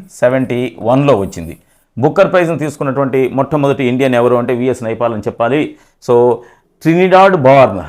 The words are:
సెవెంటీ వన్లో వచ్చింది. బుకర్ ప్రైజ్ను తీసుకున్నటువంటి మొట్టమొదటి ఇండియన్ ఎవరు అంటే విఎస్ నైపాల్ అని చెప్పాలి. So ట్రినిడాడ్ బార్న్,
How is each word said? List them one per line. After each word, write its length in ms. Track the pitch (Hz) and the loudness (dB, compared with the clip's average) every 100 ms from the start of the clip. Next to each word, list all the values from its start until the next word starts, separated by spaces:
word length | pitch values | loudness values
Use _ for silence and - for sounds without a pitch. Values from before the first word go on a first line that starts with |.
| - - | -14 -2
సెవెంటీ 400 | 123 131 127 123 123 - 113 | 0 0 -2 -4 -6 -6 -2
వన్లో 260 | 131 143 110 | 0 2 0
వచ్చింది. 300 | 92 90 80 78 _ _ _ 110 | -2 -8 -14 -16 _ _ _ -4
బుకర్ 280 | 147 151 185 | -2 2 2
ప్రైజ్ను 260 | 180 165 147 | 2 0 -4
తీసుకున్నటువంటి 560 | 151 143 143 131 135 131 131 127 | -6 -8 -6 -4 -2 0 -2 -2
మొట్టమొదటి 460 | 135 151 139 139 123 | -2 -2 0 0 -2
ఇండియన్ 220 | 127 135 120 | 0 0 2
ఎవరు 160 | 120 123 | 2 0
అంటే 120 | 117 123 | -2 -2
విఎస్ 220 | 127 120 113 | -2 -4 -6
నైపాల్ 280 | 113 117 113 | -4 -4 -4
అని 80 | 113 | -8
చెప్పాలి. 320 | - 117 147 131 - _ _ - | -4 -2 -2 -4 -10 _ _ 0
So 80 | 120 123 117 - _ _ _ | 2 2 0 -8 _ _ _
ట్రినిడాడ్ 540 | 160 175 185 185 196 180 131 | 0 2 4 4 4 4 4
బార్న్, 340 | 139 120 98 | 6 4 0